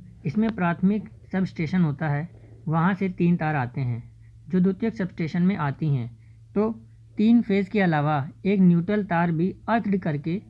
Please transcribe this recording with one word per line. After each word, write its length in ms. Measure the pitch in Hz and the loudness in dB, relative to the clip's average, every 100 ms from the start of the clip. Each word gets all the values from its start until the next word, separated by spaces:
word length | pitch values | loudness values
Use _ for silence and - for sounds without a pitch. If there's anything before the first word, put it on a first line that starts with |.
| - - 160 | -20 -10 -6
इसमें 240 | 214 226 | -2 -2
प्राथमिक 580 | 220 175 170 185 214 208 - - | 0 -2 0 0 0 -4 -16 -8
सबस्टेशन 500 | 185 185 - 156 185 | -4 -4 -4 -2 0
होता 260 | 160 143 160 | 0 0 -2
है, 200 | 143 165 - - - - | -2 -4 -12 -20 -12 -2
वहां 260 | 160 170 | 0 0
से 140 | 190 190 | 0 -4
तीन 260 | 185 175 175 | 0 0 2
तार 200 | 156 147 | 0 -2
आते 240 | 120 - | -4 -4
हैं 220 | 123 113 - - - - - | -4 -6 -10 -20 -20 -20 -4
जो 120 | 180 | 0
द्वितीयक 360 | 185 190 226 220 | 2 0 -4 -4
सबस्टेशन 460 | 185 - 160 170 | -8 -4 -6 0
में 120 | 180 196 | 0 0
आती 320 | 147 131 160 | -2 -2 -2
हैं। 200 | 139 117 - - - - | -2 -4 -12 -20 -20 -8
तो 160 | 196 220 226 - - - - | -2 -2 -4 -14 -20 -18 0
तीन 220 | 214 233 | 4 4
फेज 260 | - 196 196 | 4 0 0
के 120 | 214 | 0
अलावा 480 | 185 151 147 151 139 - | 2 2 2 0 -2 -6
एक 160 | 190 202 | 0 4
न्यूट्रल 440 | 180 170 175 208 | 6 6 2 -2
तार 280 | 196 170 175 | 0 0 0
भी 220 | 156 185 - - | 0 -2 -4 -2
अर्थड 300 | 233 220 190 | -2 0 -2
करके 380 | 175 147 160 185 - | -2 -4 -2 -6 -6